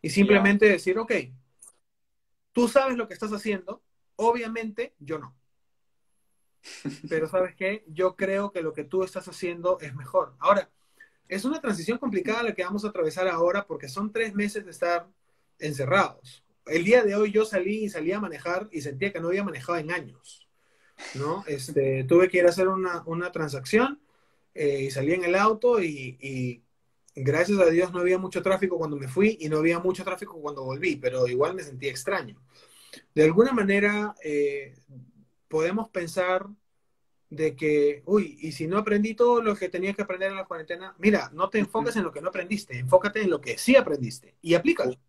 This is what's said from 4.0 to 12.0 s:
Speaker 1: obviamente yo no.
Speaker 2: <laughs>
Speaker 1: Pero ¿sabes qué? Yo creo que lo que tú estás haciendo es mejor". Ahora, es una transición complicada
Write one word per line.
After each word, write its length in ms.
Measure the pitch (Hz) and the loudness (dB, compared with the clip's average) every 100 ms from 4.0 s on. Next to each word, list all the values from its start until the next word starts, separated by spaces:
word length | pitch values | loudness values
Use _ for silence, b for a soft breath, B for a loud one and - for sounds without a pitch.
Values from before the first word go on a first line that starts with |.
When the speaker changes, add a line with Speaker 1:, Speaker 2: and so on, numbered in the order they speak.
| _ - | _ 0
Speaker 1:
obviamente 800 | 220 240 226 226 226 208 254 _ | 2 2 -2 -6 -8 -8 -10 _
yo 200 | 139 160 | -10 -10
no. 160 | - _ _ _ _ _ _ _ _ _ _ _ _ _ | -10 _ _ _ _ _ _ _ _ _ _ _ _ _
Speaker 2:
<laughs> 460 | - - 147 143 151 | -20 -12 -12 -12 -6
Speaker 1:
Pero 180 | 160 156 | -4 0
¿sabes 280 | 185 185 - | 0 -2 -2
qué? 280 | 190 214 - | -4 -4 -10
Yo 280 | 156 185 185 | -2 -2 0
creo 360 | 190 196 202 | -2 -2 -2
que 100 | 190 | -4
lo 120 | 160 | -6
que 100 | 156 | -6
tú 200 | 135 185 | -4 -4
estás 240 | 185 190 180 | -4 -6 -12
haciendo 520 | 165 180 170 175 180 | -8 -8 -4 -2 -2
es 160 | 151 127 | -4 -14
mejor". 400 | 127 190 143 - | -2 -2 -2 -2
Ahora, 300 | 160 202 - _ b b b b _ | 2 2 2 _ b b b b _
es 180 | 190 233 | -6 -4
una 160 | 311 | -4
transición 360 | 254 196 165 | -4 -4 -4
complicada 460 | 247 | -4